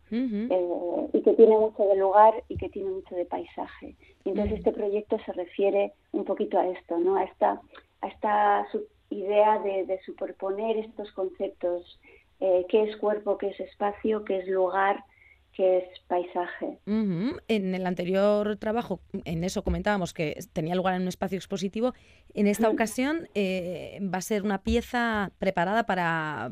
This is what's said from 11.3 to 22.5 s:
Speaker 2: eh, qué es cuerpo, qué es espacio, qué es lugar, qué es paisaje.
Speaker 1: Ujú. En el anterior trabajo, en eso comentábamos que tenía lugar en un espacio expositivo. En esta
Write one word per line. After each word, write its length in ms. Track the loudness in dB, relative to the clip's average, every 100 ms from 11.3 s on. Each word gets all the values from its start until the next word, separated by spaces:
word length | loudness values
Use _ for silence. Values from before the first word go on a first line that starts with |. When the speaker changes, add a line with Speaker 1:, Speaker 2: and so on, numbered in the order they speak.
| -6 -8 -4 -4 -4 -8 -20 -20 -20 _ -4
Speaker 2:
eh, 240 | 2 2 4
qué 140 | 2
es 120 | 2 -2
cuerpo, 420 | -2 -2 -2 -2
qué 80 | -4
es 120 | -6
espacio, 640 | -12 -4 -4 -2 -2 -2 -2
qué 120 | -4
es 80 | -2
lugar, 560 | 0 2 2 0 0 -8 _ _ _ _
qué 260 | 0 2 2
es 200 | 0 -10 -4
paisaje. 680 | -4 -2 -6 -6 -8 -10 -8 -4
Speaker 1:
Ujú. 520 | -2 0 -2 -2 -4 -4
En 240 | -2 -2 -2
el 100 | -2
anterior 680 | -2 0 2 2 2 0 -4
trabajo, 440 | -4 -4 -4 -8 -10 -10 -6
en 180 | -4
eso 200 | -4 -4
comentábamos 500 | -2 -2 0 0 -2
que 260 | -4 -6 -6 -8
tenía 220 | -6 -2 0
lugar 180 | 0 -2
en 60 |
un 60 | -4
espacio 280 | -4 -6 -6
expositivo. 560 | -6 -6 -6 -2 -4 -4 -14 -20 -8
En 140 | 0
esta 220 | 2